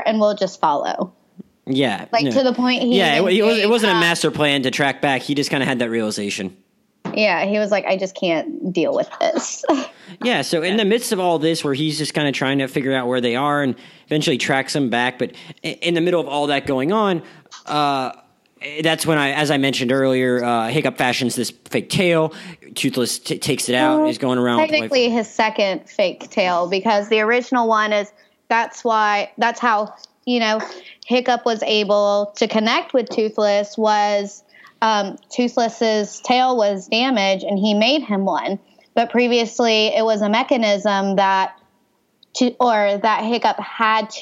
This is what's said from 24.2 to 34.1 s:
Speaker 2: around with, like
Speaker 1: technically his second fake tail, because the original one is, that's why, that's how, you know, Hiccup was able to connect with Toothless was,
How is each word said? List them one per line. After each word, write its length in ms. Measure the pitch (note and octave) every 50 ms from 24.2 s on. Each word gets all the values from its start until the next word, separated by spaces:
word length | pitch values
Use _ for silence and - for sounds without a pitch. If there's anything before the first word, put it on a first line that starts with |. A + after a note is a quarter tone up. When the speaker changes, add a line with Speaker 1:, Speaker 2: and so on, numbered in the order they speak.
| - B2+ B2+ B2
Speaker 2:
around 200 | B2 B2 A#2+ -
with, 120 | D#4 D#4
like 0 |
Speaker 1:
technically 400 | D4+ D4+ - A2 C#4+ B3+ B3 A#3+
his 180 | A#3 A#3+ A3 -
second 640 | - - A3+ A3 G#3+ - G#3 G3 F#3+ - - -
fake 400 | - - G3+ F3+ - - - -
tail, 380 | - A3+ F#3+ F3+ F3+ E3+ F3 F3
because 400 | F#3+ G3 F#3+ A3+ A3 G#3 G3+ G#3+
the 120 | A3 G#3+
original 460 | G#3+ G#3+ A#3+ B3 A#3+ - C4 B3 A#3
one 260 | A3+ A3+ A3 G#3+ G#3+ G#3+
is, 180 | G#3 G3+ G3+ - _ _ _ _ _ _ -
that's 360 | A3+ A3+ A#3 - - - -
why, 480 | A#3+ A3 A3 G#3+ G#3 G#3 G3+ - - - -
that's 200 | A3+ A#3 A3+ -
how, 340 | - A#3+ A3 G3+ G#3+ G#3 - - - - _ _ _
you 140 | - B3 A#3+
know, 220 | A3+ A3 G#3+ A3 G#3+ - - - - - - - -
Hiccup 400 | - A#3+ B3+ B3 B3+ B3 A#3 -
was 180 | A#3+ A3+ G#3+ A3
able 680 | A3 A3 G#3+ G#3 F#3+ G#3 G#3 G3+ G3+ G3+ G3+ G#3 G#3 -
to 100 | - A3+
connect 480 | G#3+ G#3+ A3 G#3+ A3+ B3 E4 E4+ - -
with 140 | C4 A3+ -
Toothless 680 | - - A3 G#3+ G#3+ - G#3+ G#3 G3+ G3+ G3+ G#3 -
was, 680 | - A3 G#3+ G#3+ G#3 G#3 G#3